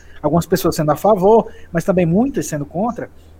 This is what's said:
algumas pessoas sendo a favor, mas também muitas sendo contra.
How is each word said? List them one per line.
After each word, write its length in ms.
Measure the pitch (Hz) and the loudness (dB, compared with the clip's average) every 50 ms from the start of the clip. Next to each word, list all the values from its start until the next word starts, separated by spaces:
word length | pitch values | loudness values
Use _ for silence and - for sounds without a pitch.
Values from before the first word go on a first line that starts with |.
| - - - - - | -20 -20 -14 -6 -4
algumas 240 | - 143 170 170 | 0 0 0 0
pessoas 300 | - 190 175 - 170 - | 0 -2 0 0 0 -2
sendo 160 | - 156 151 147 | 0 0 0 0
a 40 | |
favor, 540 | - - 196 220 190 175 196 220 190 - - - - - - - | 0 2 2 2 4 4 4 4 4 2 0 -6 -18 -14 -6 -6
mas 120 | 165 - | -4 -2
também 200 | - 185 180 180 | 0 2 2 2
muitas 420 | 160 165 196 247 277 277 208 151 | 2 2 2 0 0 -2 -4 -6
sendo 200 | - - 147 143 | -6 -6 -8 -8
contra. 440 | - - 165 208 240 220 - 135 - - - - - - - | -8 -6 -6 -4 -4 -4 -8 -10 -14 -14 -20 -20 -20 -20 -20